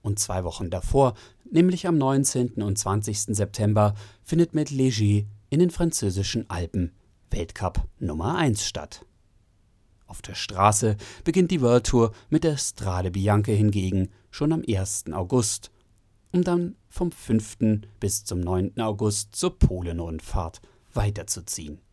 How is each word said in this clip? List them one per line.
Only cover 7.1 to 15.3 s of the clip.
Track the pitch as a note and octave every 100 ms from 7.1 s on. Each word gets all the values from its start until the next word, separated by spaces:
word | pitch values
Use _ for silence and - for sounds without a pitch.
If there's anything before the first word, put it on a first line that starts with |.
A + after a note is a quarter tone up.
| _ _
Weltcup | - E2 - F#2 - - -
Nummer | F2 D#2 F#2+ F3
eins | D3+ G2+ -
statt. | - D2 - - _ _ _ _ _ _ _ _ _ _
Auf | -
der | - F#2+
Straße | - F#2+ G#2 G#2 A2 G#2 - -
beginnt | - F3+ F3
die | F3+
World | A#2+ B2 A2
Tour | B2 A2+ A2 -
mit | D#3
der | E3 C#3+
Strade | - - G2+ F2+ F#2
Bianche | F#2 G2 G#2 G#2+
hingegen | G#2 G#2+ G2+ F#2 F#2+ F#2+ _ _
schon | - D3
am | E3
ersten | - F#2+ F#2+ - -
August, | D#2+ F2+